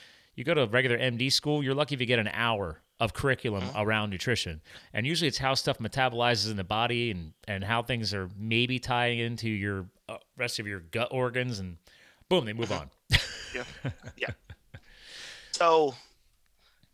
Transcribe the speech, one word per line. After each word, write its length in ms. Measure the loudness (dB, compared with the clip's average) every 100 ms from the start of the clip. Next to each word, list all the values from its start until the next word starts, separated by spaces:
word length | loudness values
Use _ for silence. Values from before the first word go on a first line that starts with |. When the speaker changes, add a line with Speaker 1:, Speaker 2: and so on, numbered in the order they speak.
| -20 -20 _ -6
Speaker 1:
you 80 |
go 80 | 0
to 80 | 2
a 40 | 4
regular 300 | 4 4 2
M 200 | 2 0
D 120 | 2
school, 320 | 2 2 0
you're 100 | 2
lucky 200 | 0 0
if 60 | 0
you 60 | 2
get 120 | 2
an 100 | 2
hour 540 | 0 0 0 -2 -6 _ -2
of 140 | -2
curriculum 480 | 0 0 2 0 -2
Speaker 2:
Mm-hmm. 160 | -2 0
Speaker 1:
around 320 | 0 0 0
nutrition." 500 | -2 0 0 -2 -8 -14 -20 -8
And 140 | -2 0
usually 220 | 2 2
it's 100 | 2
how 160 | 2
stuff 240 | 2 0 -2
metabolizes 720 | -2 2 2 4 4 4 0
in 60 | -2
the 60 |
body 460 | -2 0 2 0 -2
and, 220 | -4 -8 -12 -8
and 180 | -4
how 180 | 0 0
things 300 | 0 -2 -2
are 160 | -4 -4 -6
maybe 420 | 0 2 2 0
tying 400 | 0 0 2 0
into 300 | -2 -2 -2
your, 380 | -2 -2 -2 -6 _ -16
uh, 80 | -16 _ -8
rest 220 | -6 -4
of 80 | -6
your 140 | -8
gut 280 | -6 -4 -2
organs, 480 | 0 0 0 -2 -4
and 180 | -8 -10 _ -20 -20 _ 0
boom, 160 | 0 2
they 60 |
move 140 | -2 -2
Speaker 2:
Mm-hmm. 120 | -2
Speaker 1:
on. 80 | -6 _ 0
<laughs> 440 | 0 0 -10 -10
Speaker 2:
Yeah. 100 | -8 -10 -8 -8 -8 -12 -8
Yeah. 140 | -8 -8 -16 -20 _ -20 -20 -20 -20 -16 -16 -18 -8
So, 420 | 2 6 6 4 0 -14 _ _ _ _ _ _ _ _